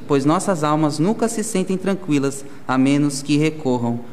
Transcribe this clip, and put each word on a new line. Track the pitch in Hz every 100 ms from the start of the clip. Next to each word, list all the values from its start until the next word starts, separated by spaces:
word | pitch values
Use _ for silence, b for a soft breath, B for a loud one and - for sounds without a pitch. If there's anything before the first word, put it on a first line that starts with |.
| -
pois | 143 139
nossas | 180 202 170
almas | 151 151 156 143
nunca | 175 226 226
se | 226
sentem | 208 190 185 185
tranquilas, | 190 196 147 143 135 - - B -
a | 131
menos | 135 143 147 139
que | - 147
recorram | 156 156 131 123 117 117 B